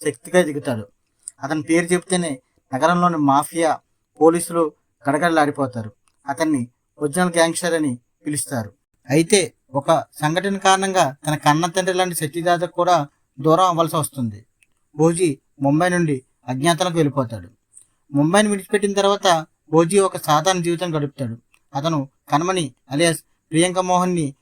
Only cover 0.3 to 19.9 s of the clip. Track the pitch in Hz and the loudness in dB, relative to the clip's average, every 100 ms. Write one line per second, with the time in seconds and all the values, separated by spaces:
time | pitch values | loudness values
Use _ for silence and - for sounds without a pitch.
0.3 | 180 151 143 139 113 101 _ _ _ - | 0 0 -2 -6 -6 -8 _ _ _ -20
1.3 | - 135 156 143 165 170 180 - 180 170 | -14 -6 -6 0 0 2 -2 -2 -4 -4
2.3 | 131 _ _ - 131 160 175 175 160 143 | -8 _ _ -10 0 2 4 2 2 2
3.3 | 139 147 170 160 131 _ _ _ - 160 | 2 0 -2 -2 -2 _ _ _ 4 4
4.3 | 170 170 170 156 _ _ _ 143 147 170 | 4 -2 -2 -2 _ _ _ -2 0 2
5.3 | 160 147 147 135 117 107 _ _ _ - | 2 2 0 -6 -6 -10 _ _ _ -10
6.3 | 135 160 139 120 _ _ - 147 175 180 | -4 0 0 -4 _ _ -8 -4 -2 0
7.3 | 175 165 156 175 165 147 123 _ _ 151 | 2 0 0 -2 -2 -2 -4 _ _ -8
8.3 | 147 - 123 104 _ _ _ - 147 165 | -6 -4 -6 -8 _ _ _ -2 0 4
9.3 | 202 165 _ _ - - 156 - - 151 | 2 0 _ _ -6 0 0 -2 -6 -2
10.3 | 175 196 196 196 190 196 185 147 143 156 | -2 -2 0 2 2 2 0 0 -2 -4
11.3 | 151 151 151 175 185 180 185 185 165 156 | 0 2 2 0 -2 -2 -2 -2 -4 -6
12.3 | 170 170 170 175 175 175 170 143 _ _ | -4 -2 0 -2 -2 2 2 0 _ _
13.3 | - 151 165 185 165 165 160 - 139 117 | -4 2 4 4 2 0 -2 -4 -6 -8
14.3 | 101 _ _ _ _ _ - 165 170 175 | -8 _ _ _ _ _ 0 0 2 -2
15.3 | 131 _ - 139 151 180 175 160 131 _ | -2 _ -4 0 2 2 0 0 -2 _
16.3 | _ - 131 165 165 180 170 143 135 117 | _ -10 -4 0 0 0 0 0 0 -6
17.3 | 107 87 _ _ _ _ _ _ 143 151 | -8 -16 _ _ _ _ _ _ 0 2
18.3 | 202 214 196 180 202 202 196 196 202 196 | 4 2 -2 -2 -2 0 0 0 2 2
19.3 | 165 156 _ - 156 170 | 2 -2 _ 0 2 4